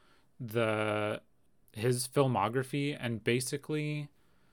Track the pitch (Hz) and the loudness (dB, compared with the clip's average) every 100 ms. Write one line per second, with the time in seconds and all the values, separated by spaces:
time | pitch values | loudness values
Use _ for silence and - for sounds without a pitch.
0 | _ _ _ - 120 117 110 107 107 107 | _ _ _ -12 -4 0 2 2 2 0
1 | 107 107 - _ _ _ _ 110 120 123 | 0 -2 -8 _ _ _ _ -2 2 2
2 | - 147 135 110 104 127 131 147 143 147 | 0 2 4 4 2 0 -2 -2 -2 -2
3 | 123 113 - 120 123 143 - 151 151 151 | -4 -2 2 2 0 -6 -4 -4 -2 -4
4 | 147 _ _ _ _ | -8 _ _ _ _